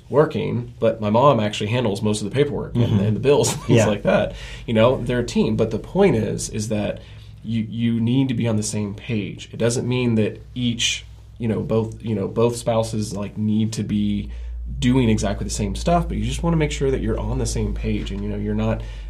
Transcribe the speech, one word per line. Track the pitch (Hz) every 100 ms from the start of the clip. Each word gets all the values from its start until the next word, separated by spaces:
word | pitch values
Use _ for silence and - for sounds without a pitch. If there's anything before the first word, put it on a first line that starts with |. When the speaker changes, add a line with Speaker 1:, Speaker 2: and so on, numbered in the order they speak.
| -
Speaker 1:
working, | 127 151 - 147 110 120 -
but | 113 107
my | 107
mom | 110 139 120
actually | 107 - 104
handles | 120 117 101
most | 107 104
of | 101
the |
paperwork | 131 143 95 -
and, | 120 107
Speaker 2:
Mm-hmm. | 107
Speaker 1:
and | 104
the | 104
bills, | 131 139 110
<laughs> | - -
things | 117
Speaker 2:
Yeah. | 107
Speaker 1:
like | 104
that. | - 107 - - - - -
You |
know, | 110 117 135
they're | 120 123
a | 117
team. | 220 160 107
But | 113
the | 104
point | - 180 196 117
is, | 104 110 -
is | 110 107
that | 104 101 - - - - -
you, | - 113 110
you | 117 117 117
need | 117 127 135
to |
be | 120 113
on | 107
the |
same | 107 107 104
page. | 104 - 113 92 - -
It | -
doesn't | 113 123 117
mean | 127 123 110
that | 104 - -
each | - 123 117 - - - - - -
you | 120
know, | 98
both, | 98 110 110 -
you | 110 104
know, | 95
both | 117 117 120
spouses, | - 113 113 110 104
like, | 98 101 -
need | 107 107 110
to | 110
be | 104 104 104 101 101 - - - - 127
doing | 123 131 117
exactly | 107 104 104
the | 101
same | - 104 95
stuff, | - 170 170
but | 104
you | 110
just | 143
wanna | 170 165
make | 151
sure | - 139
that | 131
you're | 107 -
on | 107 123
the | 117
same | 120 107
page | 107 110 104 -
and, | 98
you | 101
know, | 104
you're | 104 107
not | 110 107 - - -